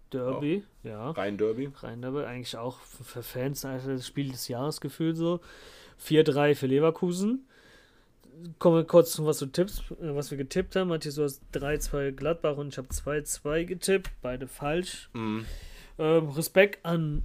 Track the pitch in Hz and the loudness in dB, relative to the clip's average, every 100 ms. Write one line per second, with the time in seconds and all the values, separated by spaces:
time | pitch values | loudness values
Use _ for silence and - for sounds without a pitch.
0 | - 131 123 131 147 196 202 _ 117 107 | -8 -4 -2 -2 0 -2 -4 _ -12 -8
1 | 123 156 98 101 110 113 139 139 117 117 | -6 -4 -2 0 0 0 -4 -8 -12 -8
2 | 127 143 117 123 120 113 123 - - - | -6 -6 -6 -8 -8 -8 -8 -10 -18 -20
3 | 123 123 - 127 131 139 135 131 135 131 | -14 -12 -8 -4 -4 -4 -6 -6 -4 -6
4 | - 143 139 127 - 120 143 - 143 - | -6 -6 -6 -6 -6 -4 -4 -4 -8 -2
5 | 165 165 165 175 - - - - - - | -2 0 0 0 -4 -20 -20 -20 -20 -12
6 | - 156 156 139 147 143 131 139 160 160 | 2 6 6 6 6 4 4 4 4 2
7 | 180 180 208 262 - _ - - - _ | 0 0 0 -2 -6 _ -20 -20 -20 _
8 | _ _ - 160 170 151 180 165 160 175 | _ _ -20 -18 -16 2 6 6 8 8
9 | 165 - 156 151 135 - 196 - - - | 8 4 0 0 0 0 0 -2 -8 -8
10 | 165 143 139 139 135 135 - 185 180 160 | -6 -4 -4 -6 -4 -2 -2 0 0 -2
11 | 156 143 147 139 - - 139 151 - 143 | -4 -2 -2 -4 -8 -6 -2 -2 -2 -2
12 | 139 135 143 165 156 143 147 139 131 - | -2 -2 -2 0 0 -2 -6 -8 -8 -8
13 | 139 147 139 - 147 160 175 180 - 196 | -4 -4 -4 -6 -2 -2 -2 -4 0 0
14 | - - 127 127 131 - 147 165 185 - | 0 -8 -6 -6 -8 -6 -2 -2 -4 -8
15 | - 120 110 110 113 - - - - - | -12 -6 -4 -4 -6 -10 -12 -18 -16 -2
16 | 156 165 156 139 160 190 202 - 170 170 | 4 4 2 -4 2 6 6 4 -2 -2
17 | 156 147 | 0 -2